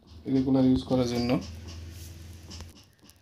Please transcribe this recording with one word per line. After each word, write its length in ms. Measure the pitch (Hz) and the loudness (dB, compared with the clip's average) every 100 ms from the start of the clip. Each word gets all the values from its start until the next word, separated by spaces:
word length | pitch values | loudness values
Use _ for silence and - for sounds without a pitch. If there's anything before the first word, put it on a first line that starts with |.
| - - - | -20 -12 0
রেগুলার 380 | 135 135 131 | 2 4 6
ইউজ 180 | 131 127 | 6 4
করার 260 | - 127 123 | 4 2 2
জন্য। 320 | 120 120 131 - - - - - - - - - - - - - - - _ - - | 0 0 0 -2 -12 -14 -14 -14 -16 -16 -16 -18 -18 -16 -16 -16 -20 -20 _ -20 -20